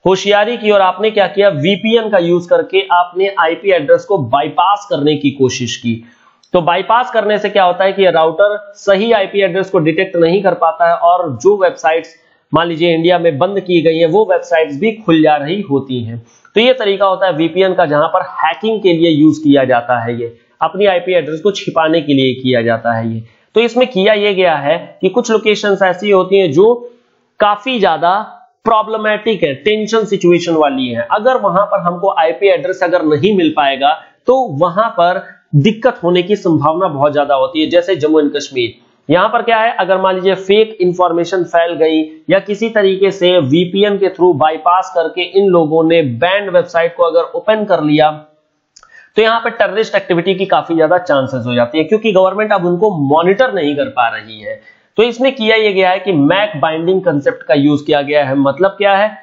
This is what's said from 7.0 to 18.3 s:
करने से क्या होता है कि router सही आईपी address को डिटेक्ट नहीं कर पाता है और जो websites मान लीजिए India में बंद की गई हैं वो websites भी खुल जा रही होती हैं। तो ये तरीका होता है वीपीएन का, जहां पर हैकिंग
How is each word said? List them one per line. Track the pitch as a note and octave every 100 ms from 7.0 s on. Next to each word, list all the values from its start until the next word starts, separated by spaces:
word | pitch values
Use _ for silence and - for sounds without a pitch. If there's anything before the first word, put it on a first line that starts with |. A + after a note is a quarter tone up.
| B3
करने | A3+ G#3 G#3
से | G#3
क्या | G3+
होता | F3+ F3
है | G3
कि | F#3+ F#3
router | D#3+ D#3+ D#3+ G#3 G#3 -
सही | - - F#3+ A3+
आईपी | A3 F#3+ G3+
address | G3 F3+ F#3+
को | F#3
डिटेक्ट | D#3 D#3+ F#3+ F3
नहीं | E3 F#3+
कर | F#3+
पाता | F3 E3 D#3+ E3+
है | E3+
और | E3+ F3+ E3+ A#2
जो | F#3 G3+
websites | F3+ E3+ E3 E3 D#3+ _ _ _ _
मान | D#3 E3+
लीजिए | D#3+ F3
India | E3 E3+ F3+
में | E3+ C#3
बंद | F#3 G3+
की | F#3 F3
गई | D#3 D#3+
हैं | E3
वो | F#3+ G3+
websites | F3 - E3 D#3+ C#3+
भी | A3
खुल | G#3+ - E3
जा | D#3 D3
रही | C#3+ G3+
होती | F#3+ C#3 C3+ B2
हैं। | A2 A#2 - _ _
तो | G3+
ये | A#3+
तरीका | B3+ G#3 G3 G3
होता | F#3 F#3+
है |
वीपीएन | D#3 E3 F3 F#3+
का, | F3+ D#3+
जहां | D3 E3
पर | F#3
हैकिंग | F3